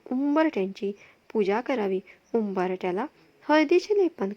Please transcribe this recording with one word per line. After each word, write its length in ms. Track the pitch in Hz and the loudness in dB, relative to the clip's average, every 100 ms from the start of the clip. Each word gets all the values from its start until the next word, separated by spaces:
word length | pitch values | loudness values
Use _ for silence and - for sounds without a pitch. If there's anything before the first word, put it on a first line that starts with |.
| - | -6
उंबरठ्यांची 800 | 254 285 294 311 214 190 190 202 202 - _ - | -2 0 2 2 0 -4 -4 -8 -8 -16 _ -6
पूजा 280 | 220 196 208 | -2 0 0
करावी. 380 | 254 247 196 190 - - _ 233 | -2 -2 -2 -4 -6 -18 _ -2
उंबरठ्याला 720 | 208 190 180 185 190 180 285 - _ _ - | -2 -2 -2 -2 -4 -4 -6 -10 _ _ 2
हळदीचे 540 | 302 294 359 - 415 | 2 4 2 2 2
लेपन 260 | 339 - 196 | 0 0 -6